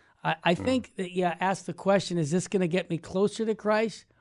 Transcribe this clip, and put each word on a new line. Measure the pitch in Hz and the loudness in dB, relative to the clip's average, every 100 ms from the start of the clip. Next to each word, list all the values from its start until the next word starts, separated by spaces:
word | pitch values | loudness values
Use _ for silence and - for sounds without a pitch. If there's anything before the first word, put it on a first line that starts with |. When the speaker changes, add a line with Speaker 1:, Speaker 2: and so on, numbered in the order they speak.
| _ _ | _ _
Speaker 1:
I, | 160 156 | -4 0
I | 170 175 | 2 2
Speaker 2:
Hmm. | 247 | 2
Speaker 1:
think | 262 - - | 0 -2 -8
that, | 180 | -6
yeah, | 180 175 165 | -2 -2 0
ask | 190 180 | -2 -2
the | - | -6
question, | 165 190 196 - 175 | -4 2 2 2 -2
"Is | 143 | 0
this | 180 - | 0 0
gonna | 196 180 | 0 0
get | 180 175 | 0 -2
me | 165 | -6
closer | - 185 202 - 220 | -4 0 0 0 -4
to | 214 | -2
Christ, | 208 214 226 - _ _ | 0 0 0 -6 _ _